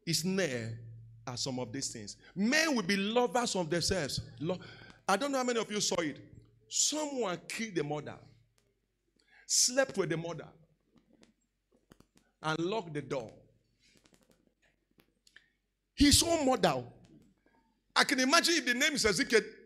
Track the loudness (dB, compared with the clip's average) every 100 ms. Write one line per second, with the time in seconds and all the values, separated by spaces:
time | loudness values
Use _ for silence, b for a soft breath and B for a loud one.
0 | -2 -2 0 0 0 -2 -6 -10 -14 -18
1 | -20 -16 -12 -6 -6 -6 -6 -6 -8 -10
2 | -14 -16 B -2 2 2 2 0 2 0
3 | 2 0 2 0 0 -2 -2 -2 0 -2
4 | -2 -6 -10 -8 -6 -6 B B B B
5 | -2 0 0 -2 0 -2 -2 -2 0 0
6 | -2 -6 -16 -20 -20 _ _ 0 0 0
7 | -4 -2 -4 -4 -8 -8 -6 -4 -4 -6
8 | -8 -16 -20 -20 _ _ _ _ _ _
9 | _ _ b b b 2 2 2 0 0
10 | -2 -2 -4 -10 -12 -20 _ _ _ _
11 | _ _ -20 _ _ _ _ _ _ -20
12 | _ _ _ _ -4 -2 -2 -4 -6 -8
13 | -6 -8 -8 -18 -20 _ _ _ _ _
14 | _ _ _ _ _ _ _ _ _ _
15 | _ _ _ -20 b b _ _ _ 4
16 | 6 8 4 2 2 4 2 2 -6 -18
17 | -20 -20 _ _ _ _ _ _ _ 2
18 | 4 4 6 6 6 2 2 2 2 2
19 | 2 2 4 2 2 -16